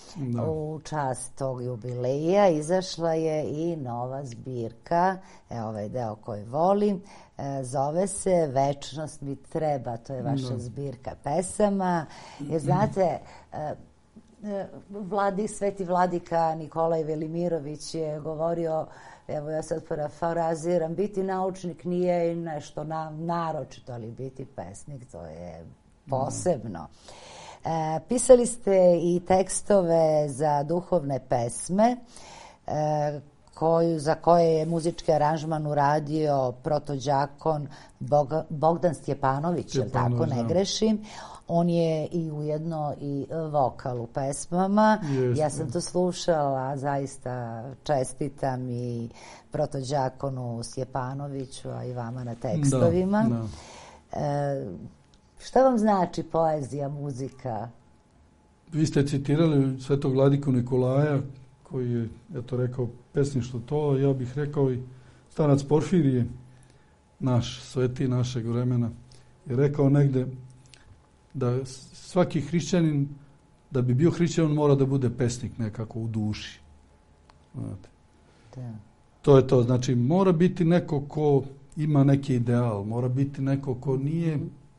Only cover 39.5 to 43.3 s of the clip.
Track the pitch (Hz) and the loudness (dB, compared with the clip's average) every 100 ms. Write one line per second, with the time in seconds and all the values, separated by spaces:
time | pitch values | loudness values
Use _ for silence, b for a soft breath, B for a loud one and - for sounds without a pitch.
39.5 | 175 98 135 110 127 120 120 - 120 117 | -2 -2 -2 0 0 2 2 0 0 0
40.5 | 170 190 - 220 214 B B B B - | 2 0 0 0 0 B B B B -2
41.5 | 170 175 170 165 160 151 175 160 147 151 | 2 2 4 2 0 -2 -4 -4 -4 -4
42.5 | 151 160 160 147 139 143 143 131 | -4 -4 -4 -4 -4 -4 -4 -4